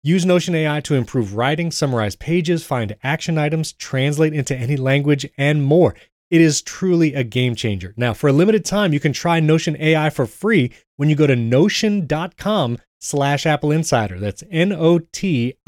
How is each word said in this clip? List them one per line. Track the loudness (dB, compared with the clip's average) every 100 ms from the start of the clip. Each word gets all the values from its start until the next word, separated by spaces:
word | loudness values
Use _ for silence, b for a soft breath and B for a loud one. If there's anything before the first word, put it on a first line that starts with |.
Use | 2 0 4
Notion | 2 2 -2
A | 0
I | -4
to | 0 -2
improve | 0 -2 -4 -2
writing, | -2 0 -4
summarize | -2 -2 0 -2 -6
pages, | -4 -2 0 -2
find | -2 -4 -4 -6
action | -6 -4 -2 -2
items, | 0 -2 -6
translate | -10 -6 -2 -2 0 0
into | 0 -4 -4
any | -2 -2
language, | 0 0 2 0 -2 -4
and | 0 0
more. | 4 4 4 b b _ _
It | 4
is | 4 2
truly | -6 -4 0 2 2
a | 0
game | -4 0 -2
changer. | -2 -4 -4 -8 -4
Now, | -4
for | 0 2
a |
limited | 4 4 2
time, | 0 -2 0
you | 0
can | 0
try | -2 0 0
Notion | 2 2 0 -2
A | 0
I | 2 0
for | 0 -4
free | -2 0 2 0 b b -2
when | 0
you |
go | 4 4
to | 2
notion | 2 2 2 2 0 -2
dot | -2 -4 -6 _
com | -4 -2 -2 -4 _ _
slash | -6 -2 0 0 0
Apple | 0 0
Insider. | 0 0 0 -2 -6
That's | -8 -8 -8
N | -2 -2
O | 2 2 2
T | 0 -8 -2 -2 -2 -6